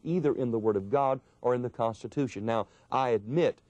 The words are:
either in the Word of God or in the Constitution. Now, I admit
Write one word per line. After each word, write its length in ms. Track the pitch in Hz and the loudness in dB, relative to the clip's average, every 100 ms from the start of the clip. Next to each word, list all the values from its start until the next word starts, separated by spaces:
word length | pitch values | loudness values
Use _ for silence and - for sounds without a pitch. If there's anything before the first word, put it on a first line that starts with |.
either 300 | 151 180 143 | -2 0 0
in 160 | - 123 | 0 0
the 80 | 113 | 0
Word 180 | 110 101 | 2 0
of 140 | 98 | 0
God 300 | 139 135 131 - _ | 0 2 -2 -6 _
or 120 | 120 | 0
in 80 | 123 | 0
the 80 | 123 | -2
Constitution. 760 | - 113 107 120 147 131 101 110 | -2 -4 -4 -6 -4 -4 -2 -2
Now, 200 | 113 101 _ _ | -2 -2 _ _
I 200 | 127 127 | -2 2
admit 480 | 110 107 151 139 - | 0 0 0 2 0